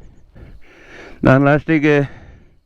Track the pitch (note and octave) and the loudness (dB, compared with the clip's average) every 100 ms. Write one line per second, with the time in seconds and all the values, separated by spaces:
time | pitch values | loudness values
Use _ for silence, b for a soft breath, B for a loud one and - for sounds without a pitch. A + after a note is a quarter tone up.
0 | B B - - B B B B B B | B B -20 -20 B B B B B B
1 | B B - C3 C#3+ D3 - D#3+ D3+ D3 | B B 2 2 2 0 0 -2 0 0
2 | C#3 B B B B B | -2 B B B B B